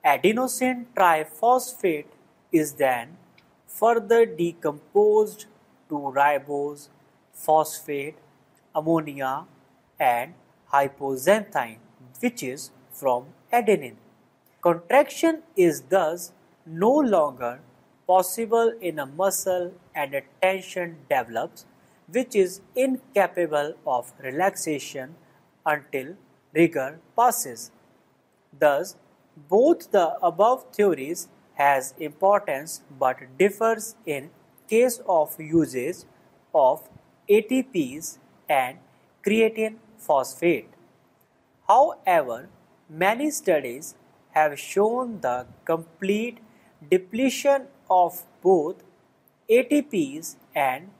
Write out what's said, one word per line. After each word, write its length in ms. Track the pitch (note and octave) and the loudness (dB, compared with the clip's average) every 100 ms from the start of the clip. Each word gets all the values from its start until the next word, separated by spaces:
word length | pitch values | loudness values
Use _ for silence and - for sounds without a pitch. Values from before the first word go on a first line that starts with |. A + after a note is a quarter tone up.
| D#3+ | 2
Adenosine 800 | C#3 - A3 B3+ - B3+ B3 A#3+ - | 2 2 0 -2 -2 -2 -4 -8 2
triphosphate 1080 | F3+ D#3+ D#3 - A3+ B3+ B3+ - F#3+ D3+ D3 _ _ _ _ | 4 4 -2 -2 2 2 0 -4 -4 -4 -8 _ _ _ _
is 220 | E3 D3+ | 0 0
then 440 | C3+ C3+ A#2+ A#2 E3+ _ _ _ _ _ | 0 0 0 -6 -20 _ _ _ _ _
further 580 | - A3 A#3 G3+ A#3 A#3 | -2 0 0 2 4 4
decomposed 1200 | E3 F3 E3 D#3 D3 _ G3+ G#3+ G#3+ G#3 - - _ _ _ _ | 2 -4 -2 -6 -6 _ 2 4 4 2 -4 -20 _ _ _ _
to 80 | D3 | -8
ribose, 920 | C#3 C3 C#3+ C#3+ C#3+ C#3+ C#3+ D3 - _ _ _ _ | -4 2 2 2 -4 -6 -6 -8 -20 _ _ _ _
phosphate, 840 | - - D#3 D3+ - - C#3+ C#3+ D#3 _ _ _ _ _ D#3 | -12 0 0 0 -8 -10 -10 -10 -16 _ _ _ _ _ -6
ammonia, 680 | D#3 E3 D3+ C#3 C3+ C3+ F3 _ _ _ _ _ | 0 -2 -2 -8 -6 -6 -10 _ _ _ _ _
and 340 | C3+ A#2+ B2+ - _ _ _ | 0 0 -4 -14 _ _ _
hypoxanthine, 1040 | C#3 C#3 - C3+ C3 C#3 G#3+ G3+ D3+ A#2+ A2 _ _ B2+ - | 0 0 -4 -8 -4 2 0 0 -8 -8 -12 _ _ -20 -6
which 240 | A#3+ A#3+ | -6 -6
is 280 | C3+ C#3 - _ _ | -10 -10 -16 _ _
from 360 | - C#3 B2 C#3 _ _ | -4 -2 -2 -4 _ _
adenine. 440 | A#3+ G#3+ F#3 C3+ G#2+ _ _ _ _ _ _ | -2 2 0 -2 -18 _ _ _ _ _ _
Contraction 800 | E3+ E3+ - B3+ D4 - E4 D#4+ - - | 0 0 2 2 2 0 -2 -2 -8 2
is 260 | F3 C#3+ | 2 2
thus 500 | - F#3+ D#3+ F3 - _ _ _ - | -2 0 0 -4 -12 _ _ _ -16
no 260 | D#3+ G#3 | 0 2
longer 680 | C#4+ C4+ F#3+ D3 B2+ A#2+ B2+ _ _ _ _ - | 4 2 2 0 -2 -8 -8 _ _ _ _ 0
possible 680 | F#3 F#3 - A3+ A#3 A3+ A3+ | 2 2 -6 -2 2 2 -2
in 180 | F#3 D#3 | -8 -6
a 60 | C3+ | -10
muscle 680 | D3 G3 - - F3+ F3+ - _ D#3+ | -2 -2 -2 -4 -4 -6 -12 _ -8
and 180 | D3 | -6
a 80 | C#3 - _ | -8 -10 _
tension 560 | F#3 F#3+ F#3 F#3 E3+ E3 C3 | -2 -2 -8 -10 -10 -12 -2
develops, 560 | C#3 A2+ A2+ B2 - - _ _ _ _ | -2 -2 -6 -8 -12 -20 _ _ _ _
which 280 | G3 B3+ G#3 | -6 -2 0
is 260 | F#3 F3+ _ - | 0 -2 _ -2
incapable 1000 | C4+ B3+ _ - F3+ F3+ E3+ D3 D3 - D#3 | -2 -2 _ 0 0 0 -2 -2 -4 -6 -4
of 240 | B2+ - _ | -4 -4 _
relaxation 920 | C#3 C3+ F#3+ F#3+ - C#3+ - C#3+ C3 E3+ _ _ _ _ D#3+ | -10 -2 -2 -2 -6 -6 -8 -14 -14 -18 _ _ _ _ -4
until 500 | D3+ C3+ C#3 C3 F#3+ _ _ _ | -4 -4 -10 -10 -16 _ _ _
rigor 460 | D#3 E3+ D#3+ C3 D#3+ _ - | 0 2 0 -8 -12 _ 2
passes. 560 | B3 - C#3 A2+ - _ _ _ _ _ _ _ _ C#3 | 2 2 -8 -12 -18 _ _ _ _ _ _ _ _ 0
Thus, 380 | D3+ C#3 F3+ - _ _ _ - D3 | 2 2 -4 -14 _ _ _ -20 0
both 420 | G3 C4+ E4+ - | 4 4 2 2
the 260 | G3+ E3 - | 2 2 0
above 440 | F3 E3 G#3+ B3 - | -2 4 2 2 -4
theories 560 | - G#3 D3 C3+ F3 - _ _ | 0 2 2 -4 -10 -12 _ _
has 400 | - C#3+ C#3 E3+ - | 0 2 2 -2 -10
importance 840 | D#3 D3 F#3+ G3+ G3+ C3+ D#3+ - _ C3+ | -12 0 2 2 0 -8 -8 -16 _ -2
but 180 | C3 B2+ C3 C3 | -2 -2 -12 0
differs 580 | G3 G3 A3+ A3+ A3 - - | 0 2 -2 0 -6 -14 -8
in 240 | C#3+ C#3+ _ _ _ - | -8 -10 _ _ _ -2
case 340 | A3 B3+ A#3+ - | 2 2 0 0
of 320 | F3 D3+ - | 0 0 -4
usage 640 | D#3 E3 D3 B2+ C3 F#3 - _ _ _ _ | -2 0 0 -2 -6 -10 -16 _ _ _ _
of 360 | D#3+ C3 D#3 - - _ _ - | 2 2 2 -6 -20 _ _ 2
A 120 | G#3 | 2
T 220 | G#3+ C4 | 2 -4
Ps 560 | C4 F#3 C3+ C#3+ E3+ - _ _ _ | -2 -4 -4 -6 -14 -16 _ _ _
and 280 | D3 B2 C#3 _ _ _ _ - | 0 0 -8 _ _ _ _ -2
creatine 500 | A3 A3 A3 A3 A3 _ _ | 2 0 0 -6 -8 _ _
phosphate. 720 | - C#3+ C3 - E3+ C#3+ - _ _ _ _ _ _ _ _ _ - | -2 0 0 -2 0 0 -4 _ _ _ _ _ _ _ _ _ 2
However, 840 | A3 D4 - - E3+ C3 A#2 C#3+ _ _ _ _ | 4 4 0 0 0 0 -8 -12 _ _ _ _
many 400 | D#3 F#3 A#3 D4+ | -2 0 0 -4
studies 640 | D4 - D#3+ C3 B2 D#3+ - _ _ _ | -4 0 0 0 -12 -16 -20 _ _ _
have 280 | D#3+ D#3 C#3+ | 0 0 -2
shown 640 | - - G#3 A#3+ B3 G#3 | -6 0 0 -2 -6 -6
the 240 | - B2 B2 - - | -6 -6 -8 -16 -4
complete 760 | E3 E3 _ F#3+ G#3 A#3 A#3 _ _ _ _ D3 | -4 -6 _ -4 -4 -4 -10 _ _ _ _ 0
depletion 800 | F3+ F#3 A3+ C4 - C#4+ C#4 B3+ _ _ | 0 0 -2 -2 0 0 0 -2 _ _
of 340 | F#3 F3 - - _ | 2 2 -2 -20 _
both 420 | F3+ F#3 D3+ F#3 - _ _ _ _ _ - | 2 4 2 -8 -18 _ _ _ _ _ 0
A 140 | A#3+ | 2
T 180 | B3 D4 | 2 0
Ps 540 | - G#3 C#3+ D3 E3 - _ D#3 | 0 -4 -4 -6 -14 -18 _ -2
and 340 | C#3 B2+ F#3 _ | -2 -2 -12 _